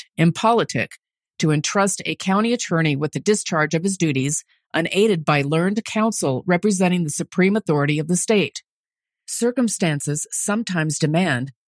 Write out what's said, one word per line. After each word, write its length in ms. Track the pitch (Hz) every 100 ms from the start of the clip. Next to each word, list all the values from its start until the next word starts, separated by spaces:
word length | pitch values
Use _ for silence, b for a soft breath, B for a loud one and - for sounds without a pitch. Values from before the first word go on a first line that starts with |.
| - -
impolitic 760 | 165 - 226 233 151 127 - - _ _ _ -
to 140 | 156
entrust 500 | 151 - 202 196 - -
a 100 | 156
county 380 | 190 196 226
attorney 420 | 240 - 165 160 139
with 160 | 151
the 80 | 147
discharge 540 | 202 208 - 165 151
of 100 | 165
his 140 | 190 190
duties 460 | 165 131 139 151 - _ _
unaided 520 | 156 165 180 220 175 151
by 160 | 147
learned 420 | 139 160 180 208 -
counsel 580 | 214 220 - 151 131 180
representing 560 | 180 214 190 180 180
the 60 | 156
supreme 460 | - 170 - 190 208
authority 440 | - 147 143 151
of 80 | 156
the 100 | 180
state. 460 | - 208 135 - - _ _ _ _ _ -
Circumstances 1000 | - 240 254 233 - 170 147 147 151 -
sometimes 640 | - - 214 220 175 156 143
demand 540 | 151 160 185 123 135 -